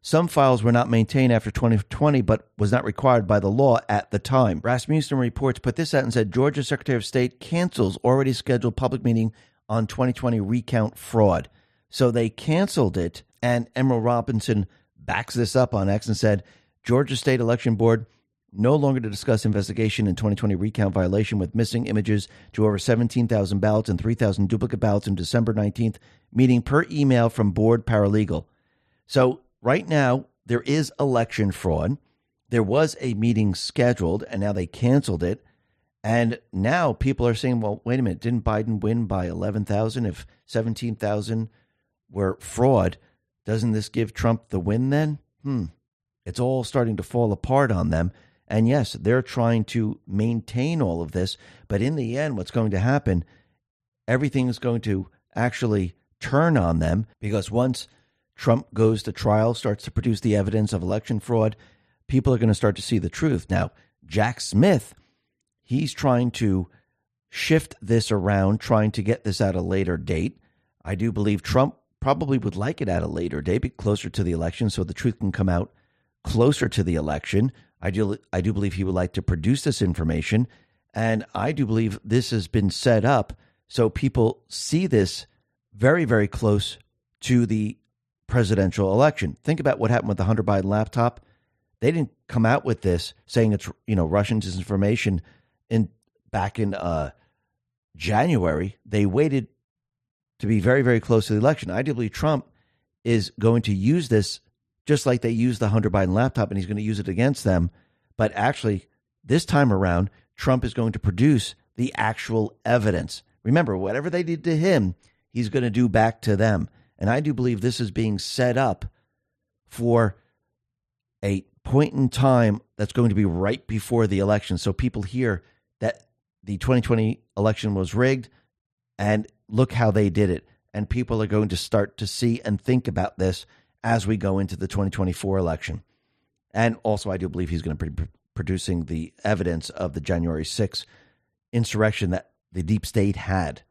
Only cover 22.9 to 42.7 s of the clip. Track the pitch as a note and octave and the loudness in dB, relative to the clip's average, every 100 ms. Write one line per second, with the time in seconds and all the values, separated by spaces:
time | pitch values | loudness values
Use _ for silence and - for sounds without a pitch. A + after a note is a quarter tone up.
22.9 | A2+ A#2 - A#2 A2 G2 G2+ G#2+ G#2+ A2 | 2 2 0 0 0 0 0 2 2 0
23.9 | F#2 A2 A#2 A2 G2 G2 A2 A2 A2 A2 | -2 -2 0 0 2 0 0 -2 -2 0
24.9 | G2+ G2+ F#2+ F2 A#2+ A2+ G#2+ G#2 - A2+ | 0 0 -4 0 0 2 0 -2 0 -2
25.9 | - _ _ _ - B2+ B2 A2+ C#3+ E3+ | -4 _ _ _ 4 6 6 4 0 0
26.9 | D#3+ C#3+ B2+ A#2 - G#2 F#2 A2 A#2 - | 0 4 4 4 2 0 4 4 4 2
27.9 | A2 G2+ G#2 G#2+ D#2+ - _ _ _ _ | 2 2 2 0 -4 -8 _ _ _ _
28.9 | _ _ C#3 B2+ - _ _ A2+ D3+ F#3 | _ _ 2 2 0 _ _ 0 0 2
29.9 | D#3 C3+ B2+ - _ - A#2+ - D3 D3 | 0 2 0 -4 _ -4 -4 0 0 0
30.9 | - C#3+ B2 A2+ - G#2 - F#2 D#2 D#2+ | -2 0 0 -2 0 -2 0 -2 0 0
31.9 | C#3+ _ _ _ _ _ A#2+ G#2 B2+ D#3 | -4 _ _ _ _ _ 0 2 2 0
32.9 | - C3 G#2+ A2+ A2 G#2+ F2+ - - B2 | -2 -6 -2 0 2 2 0 -6 0 0
33.9 | A#2+ E2+ G2 - A2+ G2+ F#2+ F2 - A#2+ | 2 -2 -2 -6 -6 -4 -4 -6 -2 2
34.9 | C#3 - F2+ F2 G#2 _ _ _ _ _ | 2 2 -2 -2 -4 _ _ _ _ _
35.9 | _ G#2+ A#2 A#2 A#2 _ F#2+ G2+ E3 D#3+ | _ -2 0 0 -2 _ -4 -2 0 0
36.9 | G#2+ C3 C3+ A#2+ A2+ C3 A#2+ G#2+ G#2 - | 0 -2 0 0 0 -2 -2 -2 -6 -4
37.9 | B2 A#2+ F2 A#2+ A#2+ A2+ G#2+ A2 G#2+ G#2+ | -2 -2 -4 -4 -2 0 -2 -2 -2 -2
38.9 | A2+ A2 F#2+ F2+ E2+ F#2 G#2 G2+ G2+ A2 | -2 -2 -4 -4 -4 -4 -4 -2 -2 -2
39.9 | B2 A2+ E2 - _ _ A#2 A2+ A2 A#2+ | -2 -4 -6 -14 _ _ -4 -4 -4 -6
40.9 | A2 G#2+ G#2 G#2 A2+ A2+ _ _ _ _ | -4 -4 -4 -4 -4 -6 _ _ _ _
41.9 | _ _ G2 F#2+ - - - B2 | _ _ -4 -2 -2 -10 0 4